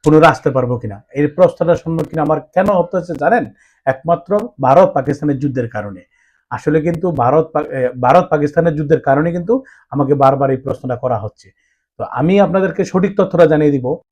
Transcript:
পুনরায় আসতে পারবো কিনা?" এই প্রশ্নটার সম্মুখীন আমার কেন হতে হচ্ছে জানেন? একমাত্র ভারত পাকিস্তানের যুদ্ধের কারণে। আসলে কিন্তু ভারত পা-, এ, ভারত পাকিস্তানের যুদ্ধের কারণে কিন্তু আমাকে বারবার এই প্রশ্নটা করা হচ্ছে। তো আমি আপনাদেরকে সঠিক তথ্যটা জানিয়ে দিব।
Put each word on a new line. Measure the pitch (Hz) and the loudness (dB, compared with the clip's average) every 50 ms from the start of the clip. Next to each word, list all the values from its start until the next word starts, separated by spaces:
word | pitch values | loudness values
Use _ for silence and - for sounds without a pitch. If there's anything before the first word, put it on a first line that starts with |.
পুনরায় | - 147 156 156 160 160 | 2 4 4 6 6 6
আসতে | 135 - - 147 | 4 2 -4 -2
পারবো | 127 131 123 120 123 | -2 -2 -2 -2 -4
কিনা?" | 117 - 110 98 104 _ _ | -6 -6 -10 -12 -12 _ _
এই | - 139 147 | -4 -2 -2
প্রশ্নটার | 147 147 - 185 170 - _ 170 165 170 | -2 2 2 2 2 2 _ 0 0 0
সম্মুখীন | 160 - 165 165 160 151 - - 160 | 0 -2 -6 -4 -4 -6 -4 -4 -4
আমার | 151 151 156 151 - _ _ | -2 -2 -2 -4 -4 _ _
কেন | 185 190 196 | -2 0 2
হতে | 202 180 170 175 - | 0 0 0 -2 -2
হচ্ছে | 185 170 170 165 - | -6 -6 -6 -8 -2
জানেন? | 143 165 220 240 - - - _ _ _ _ _ _ | 0 0 2 0 -2 -6 -12 _ _ _ _ _ _
একমাত্র | 135 131 - _ 160 170 170 - - 190 208 214 240 _ - | -4 -4 -4 _ -2 -2 -2 -2 -4 -2 -2 -2 -6 _ -2
ভারত | 127 127 170 175 190 175 - | 0 4 6 6 6 4 2
পাকিস্তানের | 143 127 139 143 - 156 151 143 131 | -2 -2 -4 -6 -4 -2 -4 -4 -2
যুদ্ধের | 143 143 123 127 117 113 | -4 -4 -4 -4 -6 -6
কারণে। | - 107 101 101 95 90 - _ _ _ _ _ _ _ _ _ | -8 -10 -10 -10 -14 -16 -20 _ _ _ _ _ _ _ _ _
আসলে | 123 - - 156 151 160 | -12 -6 -4 0 0 0
কিন্তু | 151 170 165 156 175 180 | 0 0 -4 -2 -4 -4
ভারত | 160 135 120 123 135 160 160 - | -2 0 0 2 2 2 0 0
পা-, | - 151 151 - | -4 -6 -4 -4
এ, | - 135 127 123 127 127 | -4 -4 -4 -4 -4 -2
ভারত | 123 123 143 180 180 - | 0 4 4 4 4 2
পাকিস্তানের | 156 151 147 147 147 170 165 170 156 | -2 -2 -2 0 0 0 0 0 -2
যুদ্ধের | 147 156 143 160 156 | -2 0 0 0 0
কারণে | - 143 135 143 156 170 | 2 0 0 2 0 -2
কিন্তু | 170 180 170 175 233 262 262 - _ _ _ _ | -4 -6 -2 -2 -2 -4 -4 -10 _ _ _ _
আমাকে | - 139 143 131 147 | -4 -4 0 0 2
বারবার | 135 139 135 139 135 139 135 | 2 4 2 2 2 0 -2
এই | 135 | -2
প্রশ্নটা | 131 135 139 131 - - 127 123 | -4 -4 -8 -8 -8 -6 -8 -8
করা | 117 - 127 120 | -6 -4 -4 -4
হচ্ছে। | 107 113 107 _ _ _ 95 _ _ _ _ _ _ _ _ _ | -4 -4 -8 _ _ _ -20 _ _ _ _ _ _ _ _ _
তো | _ 113 | _ -12
আমি | - - 123 139 165 190 202 | -8 -4 -2 0 2 4 4
আপনাদেরকে | 202 165 165 190 190 185 - - 185 | 2 2 2 -2 -2 -2 -2 -4 -6
সঠিক | - - 185 180 196 196 | -2 0 -2 -2 0 0
তথ্যটা | - 190 - - 170 175 | 0 0 0 4 4 4
জানিয়ে | 151 156 151 151 147 | 4 4 4 2 2
দিব। | 143 139 123 123 151 - _ _ | 0 0 -2 -4 -6 -6 _ _